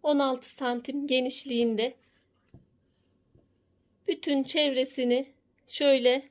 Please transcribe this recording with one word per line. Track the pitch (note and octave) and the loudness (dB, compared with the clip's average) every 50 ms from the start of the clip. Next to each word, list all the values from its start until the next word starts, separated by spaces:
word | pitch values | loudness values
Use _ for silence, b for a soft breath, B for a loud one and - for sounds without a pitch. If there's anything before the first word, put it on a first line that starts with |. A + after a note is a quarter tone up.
on | - D4+ D4 C#4+ | 2 2 2 2
altı | C#4+ C4+ C4 B3+ - - | 2 0 -2 -4 -6 -16
santim | - - C4+ B3 B3 A#3+ A#3+ - C4+ C#4+ C#4 | -12 -6 -4 -4 -4 -4 -6 -6 -6 -6 -2
genişliğinde. | C#4+ C4 B3+ B3+ B3+ C4 - - C#4 A#3+ A#3 A#3 A#3 A3+ G#3 A3+ B3+ B3+ _ _ _ _ _ _ _ _ _ _ _ - - _ _ _ _ _ _ _ _ _ _ _ _ _ _ _ _ _ _ _ _ _ _ _ _ _ _ _ _ _ - | 0 0 0 0 0 -6 -8 -8 -4 0 0 2 2 2 0 -2 -4 -6 _ _ _ _ _ _ _ _ _ _ _ -20 -20 _ _ _ _ _ _ _ _ _ _ _ _ _ _ _ _ _ _ _ _ _ _ _ _ _ _ _ _ _ -6
Bütün | F4 - - E4 C#4+ C#4 C4+ | -6 -4 -2 -2 0 0 -2
çevresini | C4+ - D#4+ D4+ C#4+ C4 B3 C4 C4 - - B3+ A#3+ A#3+ B3+ C4+ - _ _ _ _ _ _ _ _ | -2 0 0 0 2 2 0 -2 -2 -2 -2 0 2 2 0 0 -6 _ _ _ _ _ _ _ _
şöyle | - - D4 C#4+ C4+ C4 A#3+ B3 B3 C#4 C4+ - | -6 0 4 4 4 6 6 2 2 2 -2 -8